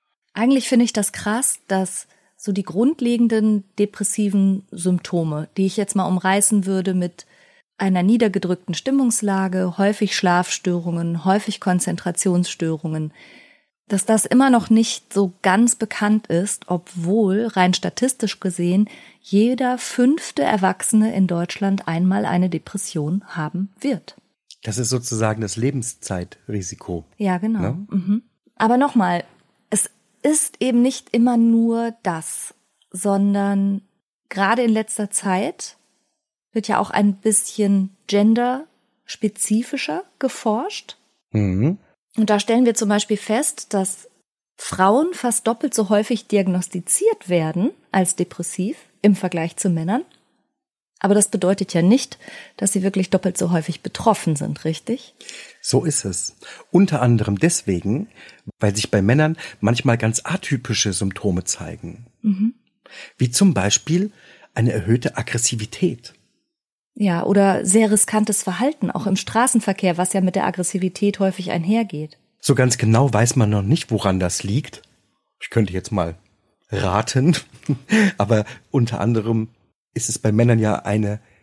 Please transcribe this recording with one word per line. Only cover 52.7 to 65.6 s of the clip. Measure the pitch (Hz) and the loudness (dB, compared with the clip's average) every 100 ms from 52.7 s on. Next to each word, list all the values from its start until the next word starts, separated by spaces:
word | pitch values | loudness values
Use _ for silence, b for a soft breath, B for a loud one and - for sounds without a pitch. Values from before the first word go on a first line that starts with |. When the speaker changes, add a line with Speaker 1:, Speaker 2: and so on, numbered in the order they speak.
Speaker 1:
sie | 190 | 0
wirklich | 190 190 185 | 0 -2 0
doppelt | 185 180 - | 0 0 -2
so | 170 | 0
häufig | 170 156 - | 0 -2 -8
betroffen | - - 233 196 165 | -10 -2 0 2 0
sind, | 143 147 147 | -2 -4 -6
richtig? | 156 156 - 247 - _ B B B B | -6 -6 -6 -8 -8 _ B B B B
Speaker 2:
So | - 123 | 0 0
ist | 165 - 101 | 2 -4 -4
es. | 87 - - B B B | -6 -10 -14 B B B
Unter | 175 196 147 | 4 4 4
anderem | 120 113 107 101 | 4 4 2 2
deswegen, | 170 - - 87 98 131 220 B B B - - | 2 0 -2 -2 0 -4 -6 B B B -16 -2
weil | 104 | 0
sich | 101 104 | 0 0
bei | 104 | 2
Männern | 98 139 156 160 B B | 4 4 2 -2 B B
manchmal | 104 120 127 117 | 0 0 2 2
ganz | 113 - | 0 -2
atypische | - 180 - 131 - 104 107 | -4 -6 -4 -6 -4 -2 -2
Symptome | 90 95 - 104 90 | -2 -4 -2 -2 -2
zeigen. | - - 80 82 85 - 120 _ | -4 -8 -10 -12 -14 -16 -20 _
Speaker 1:
Mhm. | 214 190 226 - _ _ B B B - | -2 0 -2 -4 _ _ B B B -2
Speaker 2:
Wie | 123 | -2
zum | - 196 | 2 2
Beispiel | 110 98 - - 175 208 B B B B | 2 0 -2 0 -2 -2 B B B B
eine | - 117 | -2 0
erhöhte | 107 90 120 120 - | 0 0 0 0 -6
Aggressivität. | - 117 - 113 | -6 -4 -4 -4